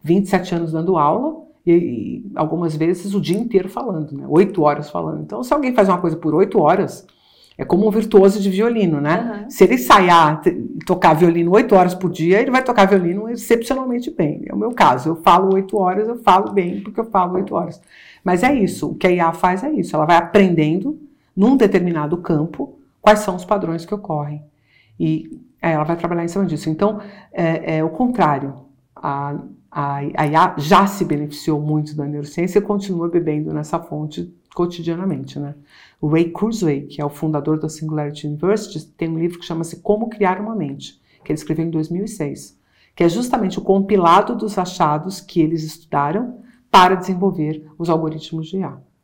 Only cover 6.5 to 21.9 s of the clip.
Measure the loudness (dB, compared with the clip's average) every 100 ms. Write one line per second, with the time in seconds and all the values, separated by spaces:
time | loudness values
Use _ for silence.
6.5 | 4 4 2 0 -6 -20 _ _ _ _
7.5 | _ -2 2 2 2 4 6 6 4 -2
8.5 | 0 0 2 0 0 0 0 -2 -8 -12
9.5 | 4 4 4 6 6 8 6 6 4 0
10.5 | -2 -8 -10 -4 2 4 6 4 4 4
11.5 | 4 6 6 6 0 -4 -2 2 4 4
12.5 | 0 0 4 4 4 2 -2 -6 -8 0
13.5 | 0 0 -4 -2 -4 -6 -4 -4 -4 -8
14.5 | -6 -6 2 4 4 -2 0 4 4 4
15.5 | 0 0 0 0 0 -4 -2 4 4 4
16.5 | -2 -2 -6 -10 -8 -2 0 0 -2 -4
17.5 | -4 -6 -10 _ _ -20 -10 -2 2 2
18.5 | 2 0 -2 -6 -2 0 2 0 0 -2
19.5 | 0 -4 -4 -4 -2 4 2 4 2 4
20.5 | 2 0 0 -4 -10 -14 _ _ 0 2
21.5 | 4 4 2 0